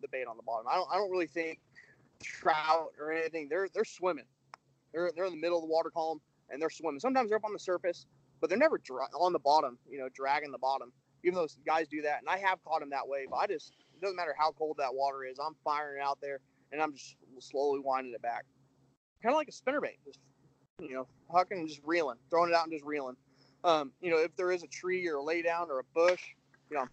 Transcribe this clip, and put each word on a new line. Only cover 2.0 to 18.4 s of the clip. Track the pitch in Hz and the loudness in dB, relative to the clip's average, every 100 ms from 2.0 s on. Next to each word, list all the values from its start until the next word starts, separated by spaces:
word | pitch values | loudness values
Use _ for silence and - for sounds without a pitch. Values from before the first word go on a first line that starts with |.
| _ _ | _ _
trout | - - 180 156 151 165 156 - | -14 -2 2 4 4 4 2 -8
or | 151 | -4
anything. | 160 160 160 143 | -2 -2 -4 -4
They're, | 165 196 | -2 -2
they're | 185 | -2
swimming. | 220 - 180 151 117 _ _ - _ _ _ | -4 0 0 0 -6 _ _ -20 _ _ _
They're, | 160 175 | -2 -2
they're | 160 190 | 0 -4
in | |
the | 156 | 0
middle | 170 175 | 2 2
of | |
the | 160 | 2
water | 160 165 | 2 2
column | 170 160 156 _ _ - | -2 -2 -4 _ _ -12
and | 131 | -4
they're | 156 | -4
swimming. | - 160 139 | -2 -4 -2
Sometimes | 233 262 220 | 0 2 2
they're | 214 | 0
up | |
on | 214 | 0
the | 202 | -6
surface, | - 175 180 175 - _ _ - | -2 -2 0 -4 -10 _ _ -4
but | - | 0
they're | 208 | 4
never | 311 226 | 4 2
dra-, | - 127 131 143 | -4 -6 -4 2
on | 180 | 2
the | 170 | 4
bottom, | 139 156 143 123 - | 6 6 6 -2 -14
you | 139 | -8
know, | 131 131 | -8 -4
dragging | 135 147 147 | 0 0 -2
the | 123 | -4
bottom. | 135 135 123 _ _ _ | 0 0 -4 _ _ _
Even | 170 180 | 0 2
though | 156 - - | 0 -2 0
guys | 160 156 | 2 2
do | 151 | -2
that, | 147 139 | -2 -2
and | 139 | -2
I | 190 | 0
have | 196 185 | 2 0
caught | 156 156 | 0 -2
'em | 147 | -2
that | 135 123 | -6 -4
way, | 139 131 | -6 -4
but | 127 | -2
I | 208 | -2
just, | 160 - _ _ | -2 -8 _ _
it | - | -8
doesn't | 190 180 | -6 -4
matter | 170 143 | -4 0
how | 156 | 0
cold | 151 156 151 | 0 -6 -2
that | 135 | -2
water | 131 139 135 131 | 0 -2 -2 -8
is, | 131 | -6
I'm | 151 151 | -8 -6
firing | 156 147 147 139 | -2 -2 -2 -4
it | |
out | 139 139 | -2 -2
there, | 143 135 _ _ - | -4 -8 _ _ -12
and | 143 | -2
I'm | 156 | -2
just | 135 - - - 127 | -4 -18 -20 -20 -20
slowly | - 139 143 139 | -6 0 2 0
winding | 135 131 127 | 0 -2 -2
it | 113 | -8
back. | 120 117 | -6 -6